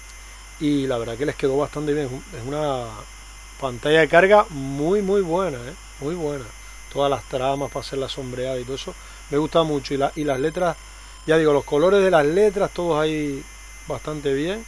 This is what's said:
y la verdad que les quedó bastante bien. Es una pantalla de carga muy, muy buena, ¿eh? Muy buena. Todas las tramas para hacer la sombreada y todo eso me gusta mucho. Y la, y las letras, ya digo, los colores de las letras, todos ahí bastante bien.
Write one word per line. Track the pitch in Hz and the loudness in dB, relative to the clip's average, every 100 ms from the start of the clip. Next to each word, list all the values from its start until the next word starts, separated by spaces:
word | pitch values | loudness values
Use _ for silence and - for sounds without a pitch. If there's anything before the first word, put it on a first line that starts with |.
| - - - - - - | -20 -18 -18 -18 -18 -4
y | 151 143 131 | 0 0 0
la | 123 | -2
verdad | 113 117 | -4 -4
que | 147 | -4
les | 131 | 0
quedó | 143 135 | 0 2
bastante | 139 147 151 | 0 -2 -2
bien. | 147 135 131 - 139 | 0 -2 -6 -10 -12
Es | 117 | -8
una | 147 151 131 117 107 110 - - - - - | -4 -2 -2 -6 -12 -16 -18 -18 -18 -18 -8
pantalla | 135 120 147 160 | -6 -4 4 6
de | 151 | 8
carga | 165 190 208 214 | 8 8 6 6
muy, | 147 135 139 151 208 | -2 -6 -2 0 0
muy | 190 202 | 2 0
buena, | 175 170 190 131 | 2 0 -2 -4
¿eh? | 120 170 - - | -10 -14 -18 -8
Muy | 143 175 | -6 -4
buena. | 151 143 113 - - - - | -4 -6 -10 -16 -18 -18 -10
Todas | 139 139 | -2 0
las | 131 - | 0 -4
tramas | 135 131 139 139 | -2 -2 -2 -4
para | 139 | -6
hacer | - 139 | -6 -6
la | 127 | -6
sombreada | - 131 123 127 131 | -6 -8 -6 -4 -4
y | |
todo | 123 135 | -6 -8
eso | - - - - - | -8 -12 -16 -18 -4
me | 143 | -2
gusta | 156 170 | 2 4
mucho. | 160 147 127 | 4 0 -2
Y | 139 | 0
la, | 143 - | 0 0
y | |
las | 147 127 | -2 0
letras, | 151 165 175 151 - - - - - | 0 0 -2 -2 -10 -18 -20 -10 2
ya | 160 | 4
digo, | 156 | 6
los | 143 | 4
colores | - 147 175 202 | 2 2 4 6
de | 190 | 6
las | 170 143 | 4 4
letras, | 175 214 202 175 | 4 2 2 -2
todos | - 175 151 | -2 0 0
ahí | 156 156 147 139 151 - - - - | 0 0 -4 -6 -10 -18 -20 -16 -10
bastante | 151 - 151 143 | -8 -6 -4 -2
bien. | 135 160 214 | 0 -2 -6